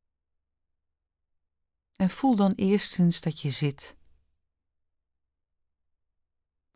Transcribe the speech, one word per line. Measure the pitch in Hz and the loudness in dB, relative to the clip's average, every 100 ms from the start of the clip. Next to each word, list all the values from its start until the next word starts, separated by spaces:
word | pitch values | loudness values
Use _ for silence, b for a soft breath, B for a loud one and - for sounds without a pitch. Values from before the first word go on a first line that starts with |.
| _ _ _ _ _ _ _ _ _ _ _ _ _ _ _ _ _ _ _ | _ _ _ _ _ _ _ _ _ _ _ _ _ _ _ _ _ _ _
En | - 185 | -2 -2
voel | - 269 214 | 2 2 4
dan | 196 | 2
eerstens | - 190 202 - - 175 - | 2 2 2 0 2 2 2
dat | 165 - | -6 -6
je | 143 | -6
zit. | 131 147 139 - - - _ _ _ _ _ _ _ _ _ _ _ _ _ _ _ _ _ _ _ _ _ _ _ _ _ _ | -2 -4 -4 -14 -20 -20 _ _ _ _ _ _ _ _ _ _ _ _ _ _ _ _ _ _ _ _ _ _ _ _ _ _